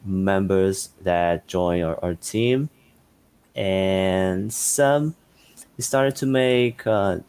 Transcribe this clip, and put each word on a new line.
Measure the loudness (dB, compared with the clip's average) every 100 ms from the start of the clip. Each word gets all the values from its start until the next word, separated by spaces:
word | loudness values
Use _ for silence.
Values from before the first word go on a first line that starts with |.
members | -6 -2 2 2 2 2 2 0 -8 -6
that | -2 2 2 0 -2
join | -2 0 0
our, | -2 -4
our | -6
team. | -6 -6 -2 0 0 -2 -10 _ _ _ _ _ _ _
And | -6 -2 0 0 0 0 0 0 -2 -4
some | -6 -2 2 2 2 0 -6 _ _ _ -20 -20 -12
started | -2 0 0 0
to | 0
make, | 2 2 2 0 -2 -2
uh, | 0 0 -2